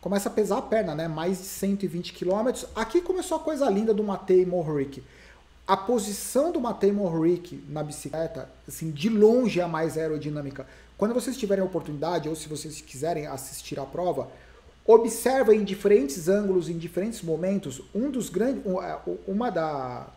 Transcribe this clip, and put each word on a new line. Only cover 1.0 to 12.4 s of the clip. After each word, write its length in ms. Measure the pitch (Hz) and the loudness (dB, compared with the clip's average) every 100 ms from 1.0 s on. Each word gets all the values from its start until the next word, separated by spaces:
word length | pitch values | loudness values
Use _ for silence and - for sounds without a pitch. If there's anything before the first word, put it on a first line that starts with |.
| 165 | -4
Mais 320 | 156 165 190 | -2 -2 -2
de 60 | |
cento 380 | 185 - 196 202 | -6 -4 -2 0
e 40 | 196 | -2
vinte 260 | 165 175 | -6 -8
quilômetros. 540 | - 180 196 240 - - | -6 0 0 0 -2 -6
Aqui 260 | - 220 349 | -6 -2 -2
começou 360 | 349 370 - 320 | 0 -4 -2 -2
a 40 | |
coisa 280 | 311 302 269 | -2 0 2
linda 240 | 196 220 | 2 2
do 100 | 208 | 2
Matej 440 | 214 190 - 185 180 | 0 -4 4 4 4
Mohoric. 560 | 180 156 147 135 135 - - - - - - - | 0 -2 -2 -2 -6 -18 -20 -20 -20 -20 -20 0
A 100 | 196 | 0
posição 760 | - 240 202 196 - 247 311 | 2 0 0 -8 -2 0 2
do 100 | 339 | 0
Matej 320 | 240 226 196 | -4 2 2
Mohoric 680 | 202 196 165 160 175 - 139 139 | 2 0 2 2 2 -2 -16 -12
na 140 | 147 | -8
bicicleta, 680 | 151 147 143 156 165 147 - - - | -8 -8 -8 -4 -6 -6 -14 -18 -18
assim, 240 | - 160 | -10 -8
de 180 | 147 180 | -2 0
longe 520 | 220 208 240 247 175 | 6 8 8 4 0
é 20 | |
a 60 | 175 | -2
mais 300 | 160 160 147 | 0 -2 -2
aerodinâmica. 680 | 160 151 143 147 139 127 127 - - - | -2 -4 -4 -6 -8 -10 -14 -16 -20 -4
Quando 180 | 208 | 0
vocês 220 | 240 240 247 | 0 -2 -4
tiverem 260 | 202 196 | 0 0
a 40 | 185 | 0
oportunidade, 600 | 180 147 151 156 175 151 | -2 -6 -6 -2 -2 -2
ou 60 | |
se 140 | 160 | -8